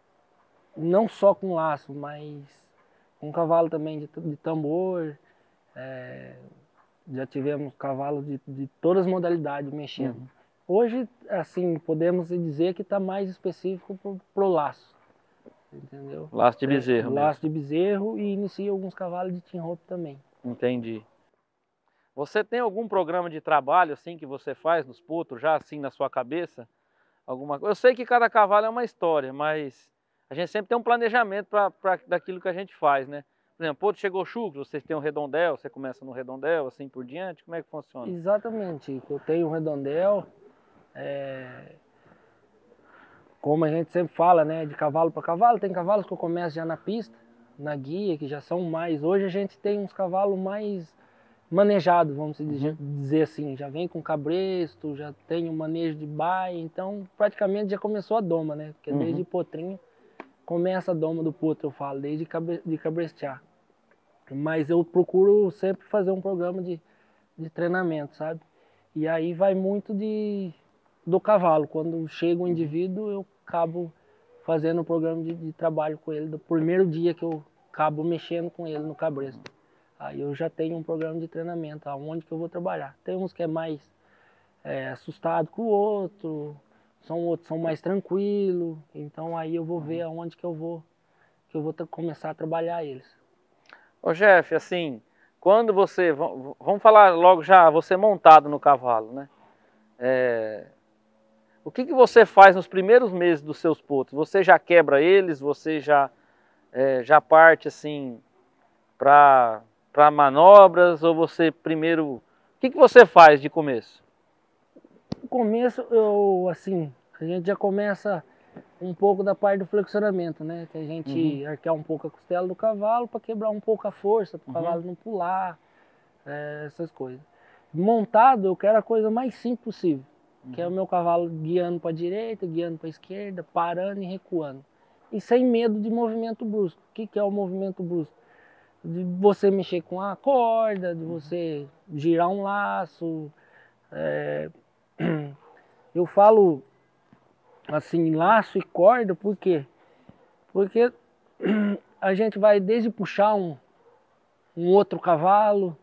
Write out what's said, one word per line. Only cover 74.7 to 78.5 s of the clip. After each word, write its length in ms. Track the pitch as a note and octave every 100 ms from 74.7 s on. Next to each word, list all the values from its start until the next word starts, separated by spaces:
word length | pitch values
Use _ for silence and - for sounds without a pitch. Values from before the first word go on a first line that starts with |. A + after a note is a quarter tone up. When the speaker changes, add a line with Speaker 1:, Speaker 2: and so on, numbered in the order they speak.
| E3+
Speaker 1:
um 40 |
programa 380 | D#3+ E3 D#3+ E3
de, 120 | E3
de 180 | E3+ D#3+
trabalho 460 | D#3+ E3 D#3 D3+ D#3
com 160 | -
ele, 140 | D3+ D#3
do 100 | D#3
primeiro 480 | _ E3 D#3+ F3+ F#3+
dia 260 | D#3+ E3+
que 100 | E3
eu 220 | E3+ D#3 - _ _
acabo 320 | - D#3 D3+
mexendo 480 | D#3+ E3 - E3+ E3+